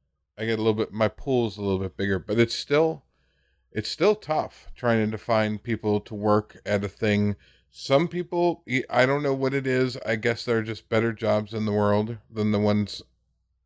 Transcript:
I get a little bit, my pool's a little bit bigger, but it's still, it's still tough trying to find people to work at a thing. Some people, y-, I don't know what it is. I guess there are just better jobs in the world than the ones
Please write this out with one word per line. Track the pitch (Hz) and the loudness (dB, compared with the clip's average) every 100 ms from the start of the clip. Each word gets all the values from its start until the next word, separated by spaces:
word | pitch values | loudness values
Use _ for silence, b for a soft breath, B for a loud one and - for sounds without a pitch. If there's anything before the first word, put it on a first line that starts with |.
| _ _ _ - | _ _ _ -8
I | |
get | 113 | -4
a | 110 | 0
little | 110 | 0
bit, | 107 104 | 0 -2
my | 104 107 | 0 -2
pool's | - 139 127 113 95 | -2 -2 0 0 -2
a | |
little | 101 95 | -2 0
bit | 95 - | -2 -4
bigger, | 98 95 | -2 -2
but | - 110 | 0 0
it's | 117 | 0
still, | - - 143 160 160 _ _ _ _ _ _ _ | -2 -2 0 0 -2 _ _ _ _ _ _ _
it's | 110 - | -8 -6
still | - 202 | 0 2
tough | 214 - 156 - - - | 2 -2 -4 -4 -10 -18
trying | - 123 113 107 | -4 0 2 2
to | 110 | -2
find | - 110 107 104 | 0 0 0 -2
people | 120 110 107 104 | -4 -2 0 0
to | - | -2
work | 104 104 104 - - 101 | -2 4 4 2 -8 -2
at | 101 | -2
a | 98 | -2
thing. | - 107 104 104 101 b b b | -2 2 2 2 -2 b b b
Some | - - 139 170 | -10 0 2 2
people, | 175 170 175 175 165 - | -4 -4 0 0 -2 -4
y-, | 127 - | -4 0
I | 123 131 | 2 2
don't | 143 | 2
know | 143 | 0
what | 135 131 | 0 -2
it | 139 131 | -2 0
is. | 127 131 123 | 0 0 -4
I | - 113 | -4 -2
guess | 117 113 | -2 -2
there | - 113 | 0 -2
are | |
just | 110 107 - | -2 -8 -2
better | 110 113 | 0 0
jobs | 110 107 107 104 | 0 0 0 -2
in | 110 107 | -4 -2
the | |
world | 104 101 104 110 113 - | 2 4 2 0 -6 -10
than | 110 107 | -2 0
the | 104 | 2
ones | 104 104 101 - - _ _ _ _ _ | 2 2 -2 -8 -18 _ _ _ _ _